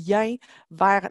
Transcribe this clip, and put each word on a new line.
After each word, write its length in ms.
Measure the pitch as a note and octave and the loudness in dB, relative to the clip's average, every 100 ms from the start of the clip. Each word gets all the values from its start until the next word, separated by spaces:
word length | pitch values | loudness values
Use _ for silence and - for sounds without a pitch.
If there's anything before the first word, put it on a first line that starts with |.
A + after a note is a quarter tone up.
| E3 | -2
liens 280 | G3+ A3 B3 _ - _ | 0 0 -4 _ -20 _
vers 380 | D#3+ F#3+ G3 F#3 | 0 2 2 0